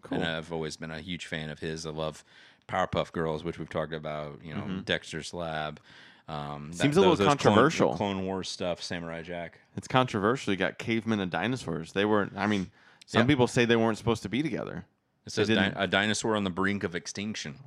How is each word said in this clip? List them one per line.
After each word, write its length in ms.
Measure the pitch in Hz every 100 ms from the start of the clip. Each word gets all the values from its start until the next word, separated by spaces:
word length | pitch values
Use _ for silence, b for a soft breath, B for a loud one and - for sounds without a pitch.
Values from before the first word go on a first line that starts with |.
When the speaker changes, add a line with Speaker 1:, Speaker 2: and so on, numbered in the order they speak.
Speaker 1:
Cool. 160 | - -
Speaker 2:
And 80 | 85
I've 260 | 80 80
always 240 | 82 78 76
been 140 | 80
a 80 | 80
huge 260 | 82 85 -
fan 220 | 82 78
of 120 | 73
his. 260 | 82 80 80
I 40 |
love 340 | 78 78 76 b b b b -
Powerpuff 440 | 95 90 - 76
Girls, 320 | 90 82 78
which 160 | 85 80
we've 100 | 78
talked 220 | 87 78
about, 480 | 80 78 76 76 71
you 100 | 82 71
know, 60 |
Speaker 1:
Mm-hmm. 180 | 73 92
Speaker 2:
Dexter's 520 | 92 87 - 80 73
Lab. 460 | 87 82 78 76 76 B B B B -
Um, 440 | 78 71 73 73
that, 60 | 85
Speaker 1:
Seems 180 | 139 151
a 40 |
little 120 | 190
Speaker 2:
those, 60 | 160
those 60 | 101
Clone, 100 | 143 135
Speaker 1:
controversial. 400 | 104 139 170 85
Speaker 2:
Clone 320 | 71 104 95 92
Wars 220 | 95 90
stuff, 340 | - 90 85
Samurai 400 | - 87 85 82
Jack. 380 | 82 87 85 - _ -
Speaker 1:
It's 100 | -
controversial. 640 | 131 127 110 98 135 -
You 40 | 95
got 220 | 92 -
cavemen 420 | - 113 107 110
and 100 | 92
dinosaurs. 600 | 82 101 131 - 80 82
They 120 | 95
weren't, 280 | 104 107 98 98
I 120 | 101
mean, 240 | 104 92 b b b -
some 140 | 113
Speaker 2:
Yeah. 40 | 120
Speaker 1:
people 180 | 143 120
say 180 | -
they 120 | 117 117
weren't 200 | 113 107
supposed 280 | - 110
to 40 | 101
be 140 | 113
together. 420 | 151 92 50 65 - _ _ _
Speaker 2:
It 80 | -
says 140 | - 101
Speaker 1:
They 80 |
Speaker 2:
di-, 140 | 110 98
Speaker 1:
didn't. 120 | -
Speaker 2:
a 60 | 95
dinosaur 480 | 95 104 104 117
on 80 | 107
the 80 | 98
brink 320 | 87 95 101
of 140 | 95 87
extinction. 580 | - - 104 107 78 69